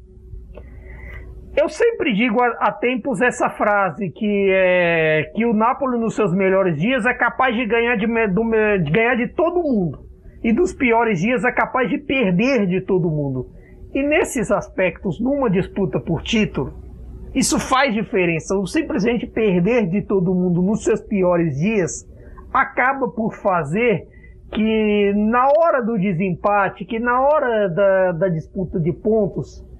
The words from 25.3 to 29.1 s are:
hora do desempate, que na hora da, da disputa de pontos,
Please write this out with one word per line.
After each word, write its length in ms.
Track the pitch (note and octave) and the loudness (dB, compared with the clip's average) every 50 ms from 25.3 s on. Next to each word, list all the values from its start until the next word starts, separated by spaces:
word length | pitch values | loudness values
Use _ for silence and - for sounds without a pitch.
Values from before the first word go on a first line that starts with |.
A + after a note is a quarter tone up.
| A#3 B3 B3+ | 2 2 4
hora 340 | C#4 C#4+ D#4+ E4 E4+ D#4+ C4+ | 4 4 4 4 4 2 2
do 160 | A#3 G#3+ A#3 | 0 -2 -2
desempate, 880 | G#3 F3 G#3 F#3 D3+ G3+ F#3+ E3+ - - G#3 G3+ G3+ G3 F3+ F#3+ - F#3 | 0 0 0 0 0 -2 -2 -2 -2 0 2 2 2 2 0 -2 -6 -8
que 140 | - A#3 A3+ | -8 -6 -2
na 220 | A#3+ A#3+ B3 B3+ | 0 0 2 2
hora 460 | C4+ C#4+ D4+ D#4 C4+ B3 A#3 G#3+ G#3 | 2 2 2 2 2 2 2 2 0
da, 440 | F#3+ D#3+ F3+ G3+ G3 F#3+ F#3+ F#3+ F3+ F3 | 0 2 2 4 4 4 4 2 2 0
da 140 | D#3+ F#3+ G3 | 0 0 0
disputa 500 | E3 D#3 - - - F#3+ F#3 - - F#3+ | -2 -4 -6 -8 -6 -6 -6 -4 -4 -2
de 140 | D3+ F3 - | -2 -2 -2
pontos, 720 | - - A3 | -2 0 0